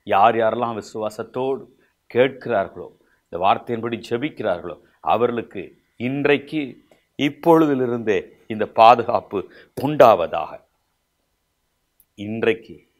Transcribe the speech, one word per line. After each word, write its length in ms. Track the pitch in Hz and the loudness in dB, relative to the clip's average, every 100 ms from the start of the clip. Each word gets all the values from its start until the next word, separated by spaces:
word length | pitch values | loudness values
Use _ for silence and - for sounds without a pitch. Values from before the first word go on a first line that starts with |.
| - | -2
யார் 320 | 98 110 113 | 4 4 4
யாரெல்லாம் 360 | 110 113 120 110 | 0 -2 -4 -6
விசுவாசத்தோடு 840 | - 113 107 - 113 127 131 131 - _ _ _ _ | -10 -8 -8 -8 -10 -6 -6 -6 -10 _ _ _ _
கேட்கிறார்களோ, 800 | 117 135 127 - 107 90 90 85 - _ _ | 0 0 0 -4 -4 -4 -8 -18 -20 _ _
இந்த 140 | _ 85 95 | _ -2 0
வார்த்தையின்படி 520 | 113 - 117 117 117 - | 0 -2 -8 -6 -8 -6
ஜெபிக்கிறார்களோ, 680 | 117 151 - 107 87 85 - _ _ 78 | -6 -6 -6 -4 -4 -6 -14 _ _ -2
அவர்களுக்கு 500 | 101 123 120 - 104 76 _ _ - 120 | 0 0 -2 -8 -12 -14 _ _ -10 -6
இன்றைக்கு 520 | 139 143 143 - 156 135 - _ _ _ - | -2 0 0 -2 -10 -10 -14 _ _ _ -4
இப்பொழுதிலிருந்தே 1000 | 143 147 165 160 156 135 123 120 110 95 - - - | -4 0 4 4 4 2 -2 -2 -2 -2 -4 -14 -10
இந்த 120 | 107 104 - | -6 -4 4
பாதுகாப்பு 600 | 113 123 113 107 - 101 - - _ - | 6 6 2 -4 -4 -8 -8 -16 _ -8
உண்டாவதாக. 760 | 139 151 127 95 80 82 78 - _ _ _ _ _ _ _ _ _ _ _ _ _ _ _ - | -2 6 6 6 2 -6 -8 -12 _ _ _ _ _ _ _ _ _ _ _ _ _ _ _ -14
இன்றைக்கு 560 | 101 110 113 113 - 78 _ _ | -10 -2 -2 -2 -6 -20 _ _